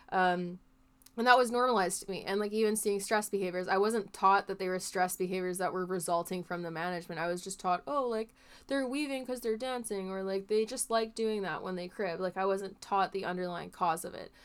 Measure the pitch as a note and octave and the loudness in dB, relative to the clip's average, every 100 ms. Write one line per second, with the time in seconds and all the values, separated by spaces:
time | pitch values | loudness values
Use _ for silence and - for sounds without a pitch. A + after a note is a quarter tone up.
0 | - F#3+ F#3 F3+ F3+ F3+ - _ _ _ | -2 2 4 2 -2 -8 -16 _ _ _
1 | - - B3 B3+ A#3+ A#3+ B3+ A3 F3+ - | -12 0 8 8 6 4 4 4 2 0
2 | - F#3 - G3 G#3 G#3+ G#3+ G#3+ G#3+ G3+ | -6 -6 -2 -2 0 2 2 2 0 0
3 | G3 G#3+ G#3+ G3 F3+ F3+ F3+ G3 G#3+ A3+ | 0 0 0 -2 0 -2 0 2 4 2
4 | G3 - F#3+ G3 G3 F#3+ F#3 F#3 - G3 | -2 2 4 4 4 -2 -2 -2 -2 0
5 | F3+ - F#3 F#3 F#3 F3+ F3 F#3 F3+ F#3 | 0 0 -2 -2 -2 -2 -2 -2 -2 -2
6 | E3+ E3+ E3+ F#3 F3 F3 E3+ D#3+ F3 F3 | 0 0 0 -6 -4 -6 -4 -4 -4 -4
7 | E3+ E3 E3+ F3+ F#3+ - F#3 F3 - C#4+ | -6 -4 -2 -2 -6 -4 0 0 0 -2
8 | B3 A3 A3 _ - - - C#4 B3+ C#4 | 0 -2 -4 _ -20 -20 -4 -2 0 -2
9 | D4 C4 B3+ B3+ A#3+ A3 C4 B3 A#3 G3+ | -2 -4 -4 -4 -2 -2 -2 -4 -4 -4
10 | F#3+ F#3+ F#3+ G3 G3 G#3+ A3 B3+ - A3+ | -4 -4 -2 -2 0 2 2 -2 -2 0
11 | A3 A3 A3 G#3+ F#3+ D#3 F#3+ F#3 F3+ - | 0 -2 -2 0 -2 -4 -4 -6 -6 -4
12 | F#3+ E3 F#3 F#3+ G3 G3 G3 G3+ - G3 | -4 -2 -2 0 0 0 -2 -12 -2 2
13 | F#3+ G3 F#3+ F3+ F3+ E3+ F3+ - F3 E3 | 2 0 -4 -2 -4 -6 -8 0 0 2
14 | F3+ - - - | -4 -10 -14 -16